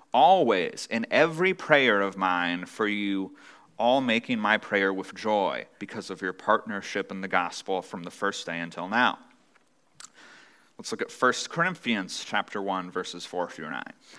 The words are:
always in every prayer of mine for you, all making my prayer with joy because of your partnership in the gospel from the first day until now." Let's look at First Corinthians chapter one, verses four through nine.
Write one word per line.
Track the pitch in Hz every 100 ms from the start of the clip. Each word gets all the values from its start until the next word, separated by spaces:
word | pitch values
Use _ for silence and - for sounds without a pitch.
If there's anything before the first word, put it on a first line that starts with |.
| _
always | 123 160 190 127 95 82 - -
in | 113 113
every | 120 165 160 190
prayer | 180 - 147 127 101
of | 98 95
mine | 95 90 87 87 92
for | - 107
you, | 104 101 98 95 - - - _ -
all | 117 135
making | 127 113 117 120
my | 107 107
prayer | - 101 98
with | 95 92
joy | - 110 107 90 62 - -
because | 101 110 95
of | 90
your | 95
partnership | - - 107 110 101 - 104 95
in | 98
the | 95
gospel | 95 87 - - 95
from | - 98
the | 87
first | - 101 - -
day | 82
until | 85 85 90
now." | 117 120 - - _ _ _ _ _ _ _ - _ - - - _ _ -
Let's | -
look | 104
at | -
First | - 127 - -
Corinthians | 165 175 175 127 110 90 -
chapter | - 104 - 104
one, | 98 92 90
verses | 92 90 87 -
four | 90 85
through | - 78
nine. | 67 - - -